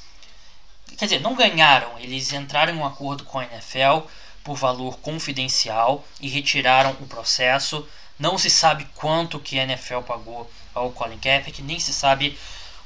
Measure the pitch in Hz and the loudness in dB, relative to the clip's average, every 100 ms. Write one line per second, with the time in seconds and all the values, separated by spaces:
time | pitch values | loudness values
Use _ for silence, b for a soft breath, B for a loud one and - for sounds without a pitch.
0 | b b b b b b - - - - | b b b b b b -16 -16 -14 -6
1 | 208 151 202 254 214 165 151 131 120 117 | -2 0 0 4 4 8 8 8 6 -8
2 | 123 131 131 139 139 147 160 165 139 139 | -8 -6 -4 -4 -2 2 2 2 -4 -4
3 | 139 139 - 131 123 113 - 131 135 160 | -6 -6 -6 -6 -6 -10 -6 2 4 4
4 | - B B B - 139 131 127 127 - | 0 B B B -8 -2 0 0 -4 -6
5 | 151 160 147 131 131 - 117 110 117 143 | -8 -6 -6 -4 -2 -2 0 2 4 2
6 | - - 135 139 135 143 131 131 135 139 | -4 -10 -4 -2 0 2 6 6 6 2
7 | 135 117 110 - 127 135 - 151 - B | -8 -8 -2 2 4 2 0 -6 -8 B
8 | B - 151 185 - - 160 151 - - | B -4 -2 0 4 6 6 4 -4 -6
9 | 151 165 165 151 - 135 131 127 - 123 | 0 2 0 -6 -4 -2 -2 -2 -4 -6
10 | 123 117 110 117 117 B B 123 123 123 | -4 -8 -8 -12 -12 B B -4 -4 -4
11 | 117 110 135 135 135 - 139 170 - 131 | -8 -2 2 2 0 -10 -8 -4 -4 2
12 | 139 135 143 - B B B B | 4 4 2 -4 B B B B